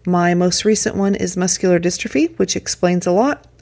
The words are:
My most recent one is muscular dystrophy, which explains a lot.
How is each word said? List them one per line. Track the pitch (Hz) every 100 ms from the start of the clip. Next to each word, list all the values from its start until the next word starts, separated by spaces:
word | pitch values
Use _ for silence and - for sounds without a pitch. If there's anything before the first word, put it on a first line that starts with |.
| -
My | 180 175 175
most | 180 175 214
recent | 214 - -
one | 196 196
is | 180 185
muscular | 185 - 185 175
dystrophy, | 175 - 220 269 330 -
which | 190 -
explains | - - 175 180 180
a |
lot. | 180 262 277 - _